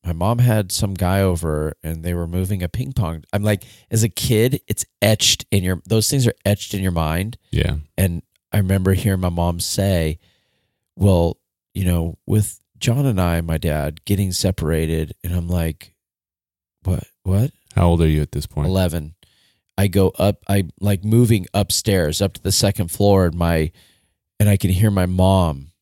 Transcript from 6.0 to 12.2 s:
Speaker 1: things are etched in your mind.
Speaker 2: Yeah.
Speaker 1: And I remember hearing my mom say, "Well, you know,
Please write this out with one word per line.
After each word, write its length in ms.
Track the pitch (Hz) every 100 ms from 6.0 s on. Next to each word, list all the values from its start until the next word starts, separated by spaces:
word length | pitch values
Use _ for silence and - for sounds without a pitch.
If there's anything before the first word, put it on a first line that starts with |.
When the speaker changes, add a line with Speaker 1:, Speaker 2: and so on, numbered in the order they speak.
| -
Speaker 1:
things 160 | 139
are 80 | 120 -
etched 280 | 101 104 -
in 80 | 101
your 120 | 95
mind. 440 | 85 80 82 104 123 _
Speaker 2:
Yeah. 240 | - - 73 73 -
Speaker 1:
And 260 | 95 85 _ _ _
I 40 | 104
remember 340 | 95 98 92
hearing 260 | 92 104 92
my 100 | 92
mom 300 | 87 87 85
say, 580 | - - 98 90 80 80 _ _ _ _ _ _ _
"Well, 420 | - 101 90 85 - _ _ _
you 100 | -
know, 340 | 90 87 82 -